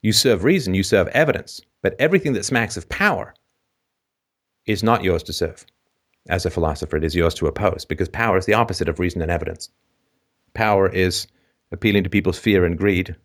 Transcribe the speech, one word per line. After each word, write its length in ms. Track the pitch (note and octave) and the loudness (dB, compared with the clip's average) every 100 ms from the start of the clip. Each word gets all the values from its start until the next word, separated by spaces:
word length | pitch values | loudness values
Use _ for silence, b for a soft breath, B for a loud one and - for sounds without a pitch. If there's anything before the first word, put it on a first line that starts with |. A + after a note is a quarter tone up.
You 100 | G#2+ | 2
serve 320 | A2 C3 G2+ | 2 4 4
reason, 300 | A2+ F#3 G#2+ | 2 2 2
you 80 | F#2+ | 0
serve 260 | F#2+ G#2 F2 | 4 2 4
evidence, 540 | C3+ D3+ - - - _ _ | 2 2 0 -6 -20 _ _
but 140 | - - | -4 0
everything 360 | D3+ F#3 D3+ | 2 2 2
that 100 | A2 | -2
smacks 320 | - B2 G#2+ - | 0 -2 -2 -6
of 120 | - | -10
power 440 | - G3+ A#2+ - _ _ _ _ _ _ _ _ _ _ _ _ _ - | -2 0 0 -6 _ _ _ _ _ _ _ _ _ _ _ _ _ -4
is 160 | G#2+ | 0
not 200 | A2 A#2 | 2 2
yours 200 | F#2 E2 | 2 -2
to 80 | - | -4
serve. 320 | D#2+ D#2+ - - _ _ _ _ _ - | -6 -6 -6 -20 _ _ _ _ _ -6
As 160 | F2+ | -2
a 60 | F2+ | -2
philosopher, 480 | F2 D#2+ D2 E2+ D#2 | 0 -2 -2 -4 -2
it 60 | |
is 120 | D#2+ E2+ | 0 2
yours 180 | E2 | 0
to 120 | - D#2 | 0 -4
oppose, 400 | - G#2 - - | -2 -6 -6 -10
because 220 | E2 F2+ | -6 -6
power 260 | - A2+ F#2+ | -2 0 0
is 80 | |
the 100 | F#2+ | 2
opposite 340 | G#2+ A2+ - E2 | 0 0 -4 -4
of 120 | D#2 | -2
reason 220 | F2+ F2 | -4 -2
and 80 | D#2+ | -2
evidence. 400 | E2+ D#2+ - - _ _ _ _ _ _ _ _ | -2 -4 -10 -16 _ _ _ _ _ _ _ _
Power 360 | - A2 G2 F#2+ | -2 2 2 2
is 360 | F#2+ F#2 - - _ _ _ _ | 2 0 -2 -10 _ _ _ _
appealing 320 | - G#2+ G2+ | -2 2 2
to 60 | F#2 | 2
people's 280 | G2+ F#2 E2+ | 0 0 -2
fear 260 | - G2 | 2 4
and 140 | F2 E2+ | 2 2
greed 380 | G2+ F2+ F#2 F2 | 0 0 -4 -10